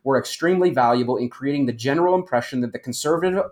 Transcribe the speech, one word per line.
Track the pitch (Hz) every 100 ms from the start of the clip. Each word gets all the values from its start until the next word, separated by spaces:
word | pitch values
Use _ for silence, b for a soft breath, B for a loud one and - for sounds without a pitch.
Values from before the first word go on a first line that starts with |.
were | 131 131
extremely | - - 165 185 180
valuable | 131 120 123 120 113
in | 123
creating | - 135 143 127
the |
general | 113 123 151 175
impression | 185 180 123 - 127
that | 120
the | 117
conservative | 131 120 147 165 185 185 -